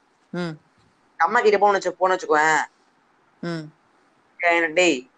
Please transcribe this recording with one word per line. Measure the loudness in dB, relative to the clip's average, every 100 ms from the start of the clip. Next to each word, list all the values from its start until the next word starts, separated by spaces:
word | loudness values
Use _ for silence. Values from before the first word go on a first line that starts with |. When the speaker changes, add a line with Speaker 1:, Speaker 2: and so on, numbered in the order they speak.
| _ _ _
Speaker 1:
ம். | -10 -8 -10 _ _ _ _ _ -2
Speaker 2:
அம்மா | 0 2
கிட்ட | 2 4
போன | 2 2
வச்சு, | -2
போன | -2 0
வச்சுக்கோவேன். | 0 0 2 2 0 -2 _ _ _ _ _ _ _
Speaker 1:
ம். | -8 -8 -10 -18 _ _ _ _ _ -6 -2 0 0
Speaker 2:
டேய், | 0 2 0 -6